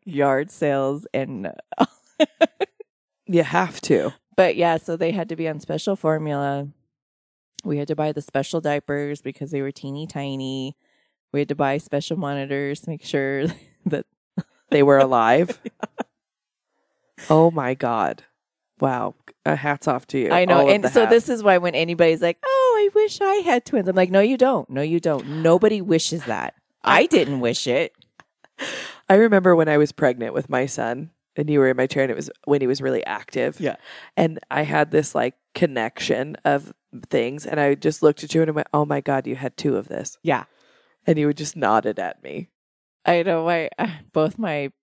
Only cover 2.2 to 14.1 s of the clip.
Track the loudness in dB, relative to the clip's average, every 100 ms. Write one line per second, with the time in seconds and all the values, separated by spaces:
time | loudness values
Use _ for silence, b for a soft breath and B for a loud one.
2.2 | -2 2 0 0 -8 -8 -20 _ _ _
3.2 | -2 0 2 0 -2 -4 0 0 0 -8
4.2 | _ 2 2 2 0 0 -4 -4 -2 -2
5.2 | -6 -6 -6 -8 -8 -6 -4 -2 -2 -2
6.2 | -2 -4 -4 -6 -8 -14 _ _ _ _
7.2 | _ _ _ -12 -6 -4 -4 -4 -4 -6
8.2 | -6 -6 -4 -4 -2 -4 -4 -6 -6 -8
9.2 | -10 -12 -8 -6 -6 -8 -12 -12 -10 -10
10.2 | -8 -8 -8 -8 -8 -12 _ _ _ _
11.2 | _ -4 -4 -2 -2 -2 -4 -6 -6 -6
12.2 | -6 -6 -6 -6 -6 -8 -10 -12 -4 -4
13.2 | -2 -2 -4 -6 _ _ -6 -6 -8